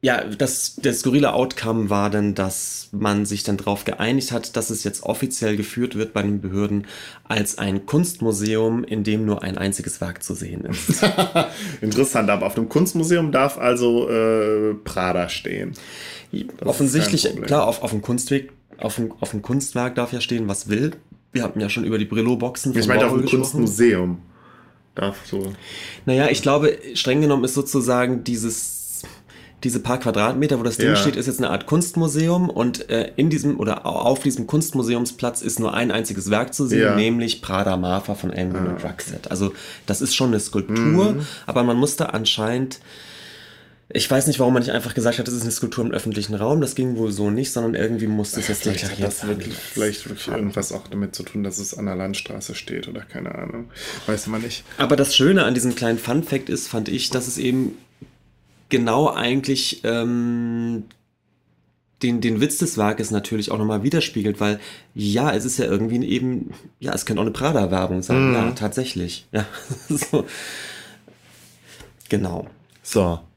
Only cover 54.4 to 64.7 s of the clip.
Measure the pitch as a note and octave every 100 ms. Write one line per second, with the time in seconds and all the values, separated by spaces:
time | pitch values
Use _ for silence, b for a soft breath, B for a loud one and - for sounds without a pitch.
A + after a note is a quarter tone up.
54.4 | A#2 - - - - C#3+ C#3 - C3+ F#3+
55.4 | B2+ B2 B2 A#2 A#2 A#2 - C3 D#3+ C3+
56.4 | - - - A#2 G#2+ B2 - B2+ B2 -
57.4 | B2 B2+ B2 - - _ - _ _ _
58.4 | _ _ _ C3 A#2 A#2 D3+ - A#2 C3
59.4 | C3+ C3+ - - A2 A#2 A#2 A#2+ A#2+ A#2+
60.4 | A#2 A#2 A#2 A#2 G#2+ _ _ _ _ _
61.4 | _ _ _ _ _ _ B2 A#2+ A#2 A2
62.4 | C#3+ D3 E3+ - G#2 G#2+ G#2+ G#2+ - A2
63.4 | G#2 G#2+ G#2+ G#2+ A2+ E3 C#3+ - G#2 G2+
64.4 | G#2 G#2 B